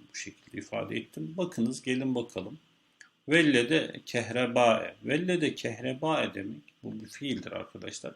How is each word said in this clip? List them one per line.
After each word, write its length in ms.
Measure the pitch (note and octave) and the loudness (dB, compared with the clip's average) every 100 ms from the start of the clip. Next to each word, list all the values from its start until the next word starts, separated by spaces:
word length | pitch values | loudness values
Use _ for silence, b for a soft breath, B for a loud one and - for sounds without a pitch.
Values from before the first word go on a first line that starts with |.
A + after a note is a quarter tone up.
| - | -14
bu 40 | - | -12
şekilde 420 | G2+ - - G2+ | -12 -16 -14 -12
ifade 400 | - G#2+ - A2+ | -8 -6 -4 -6
ettim. 360 | A#2 - D#3+ E3 | -8 -10 -8 -4
Bakınız, 440 | F3+ A#2+ A#2 B2 | -4 0 -2 0
gelin 340 | B2+ B2+ C3 B2 | -2 0 0 -2
bakalım. 420 | A2+ - F#2 D3+ _ _ b b b _ - | -4 -6 -8 -12 _ _ b b b _ 4
Vellede 720 | E3 D3+ B2+ A#2+ D#3 A#2 A#2 - | 6 8 6 6 4 2 -6 -6
kehrebae. 880 | B2 G#2+ A#2 B2 B2 A#2+ A2 E2+ - | -4 -2 0 2 6 6 6 0 -8
Vellede 520 | A2+ D3+ F3+ F3 C#3 - | -2 0 0 0 0 -2
kehrebae 800 | A#2+ A2 B2+ C3 D#3 D3 A2+ | -6 -4 -6 -2 0 0 0
demek, 280 | G2 G2 D3 - _ | -4 -10 -12 -16 _
bu 200 | G#2+ A2 | -12 -12
bir 40 | A2 | -14
fiildir 420 | - C#3 A2 - | -8 -4 -4 -6
arkadaşlar. 600 | F#2 - - G2+ - - | -10 -10 -12 -12 -10 -10